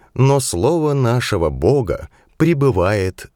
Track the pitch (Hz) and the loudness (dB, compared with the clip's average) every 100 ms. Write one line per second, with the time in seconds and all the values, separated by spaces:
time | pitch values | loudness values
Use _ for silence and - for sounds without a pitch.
0 | _ - 135 139 - 87 117 170 151 139 | _ 0 2 2 0 -2 0 0 0 0
1 | 123 123 - 98 80 65 82 143 98 - | 0 0 -2 -2 -2 0 0 2 0 -6
2 | - _ _ _ 165 151 139 92 87 104 | -10 _ _ _ 0 2 0 2 0 0
3 | 92 - - | -2 -6 -20